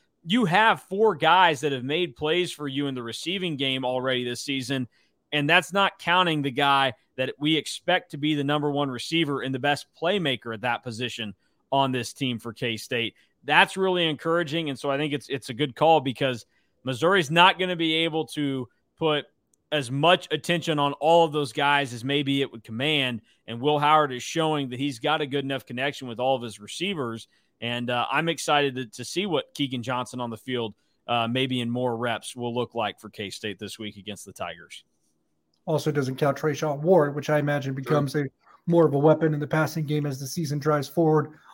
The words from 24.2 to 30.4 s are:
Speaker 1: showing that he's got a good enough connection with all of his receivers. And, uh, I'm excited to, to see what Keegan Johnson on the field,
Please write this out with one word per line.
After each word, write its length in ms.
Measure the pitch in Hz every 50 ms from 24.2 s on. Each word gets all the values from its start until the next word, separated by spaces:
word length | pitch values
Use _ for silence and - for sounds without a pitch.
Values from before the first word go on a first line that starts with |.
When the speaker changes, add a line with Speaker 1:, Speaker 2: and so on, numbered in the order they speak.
| -
Speaker 1:
showing 460 | - - 165 160 156 156 147 139 123
that 100 | 123 123
he's 200 | 139 143 131 113
got 220 | - 147 151 151
a 60 | 151
good 180 | 131 135 143 135
enough 200 | 135 135 131 -
connection 420 | - 131 123 135 147 139 - 135
with 120 | 123 113 104
all 160 | 123 131 135
of 60 | 127
his 180 | 120 117 101 101
receivers. 680 | 104 104 - - 170 196 196 156 127 117 113 113 - _ _ _ _ _ _ -
And, 280 | 113 117 120 120 123 120
uh, 160 | 123 123 117 -
I'm 180 | 127 147 165 165
excited 460 | 165 - - - 151 147 143 139 127
to, 100 | 127 127
to 180 | 110 - - 120
see 200 | - - 170 202
what 280 | 202 160 135 - _ -
Keegan 300 | - 143 131 131 123 113
Johnson 380 | 131 127 123 123 - - 123
on 80 | 123 117
the 80 | 113
field, 380 | -